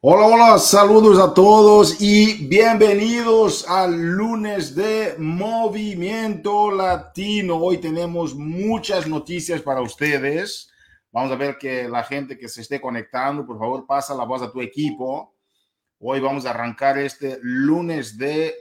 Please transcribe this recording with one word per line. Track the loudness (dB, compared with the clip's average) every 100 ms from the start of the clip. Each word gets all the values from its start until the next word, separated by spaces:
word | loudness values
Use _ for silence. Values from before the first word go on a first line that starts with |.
| 6
Hola, | 6 6
hola, | 8 8 6
saludos | 6 4 6 8 8 6
a | 6
todos | 6 8 8 8 8 6 2
y | 2 4 4 0 0
bienvenidos | 2 4 4 4 2 -2 -2 0 2 2 -2 -4
al | -2 -2 -2 -4 -4
lunes | -4 -4 -6 -6 -8
de | -6 -4 -4 -6 -6
Movimiento | -8 -6 -6 -4 -4 -6 -10 -8 -8 -6 -8 -8 -4 -2 0
Latino. | -2 -2 -4 -6 -12 -6 -4 -4 -4
Hoy | -2 -2
tenemos | -4 -6 -6 -6 -8
muchas | -8 -10 -6 -6 -6 -4 -6 -4
noticias | -8 -8 -12 -8 -8
para | -6 -6
ustedes. | -6 -6 -4 -2 -4 -6 -8 -14 -20 _ _ _ _
Vamos | -8 -6
a | -6
ver | -6 -8
que | -8 -8 -6
la | -8 -8
gente | -10 -12 -16
que | -18
se | -18
esté | -12 -10
conectando, | -8 -10 -10 -6 -6 -6 -12
por | -10
favor, | -8 -8 -6
pasa | -6 -6 -10
la |
voz | -8 -8
a | -10
tu | -12
equipo. | -12 -6 -6 -6 -10 -10 -14 _ _ _ _ _ _ _
Hoy | -8 -4
vamos | -4 -6 -8
a |
arrancar | -8 -10 -2 -2 -2
este | -6 -8 -12 -10
lunes | -8 -4 -2 -2 -4 -8 -10 -8
de | -6 -4 -6 -8